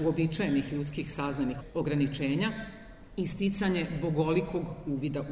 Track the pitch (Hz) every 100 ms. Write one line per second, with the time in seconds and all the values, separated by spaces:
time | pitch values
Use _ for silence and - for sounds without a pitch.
0 | 160 160 160 - 156 139 139 147 147 -
1 | - - 143 139 127 123 - 170 139 147
2 | 143 - 139 147 214 220 - - - -
3 | - - 175 - 196 196 196 180 170 160
4 | 170 156 156 170 185 180 160 - - 139
5 | 147 143 143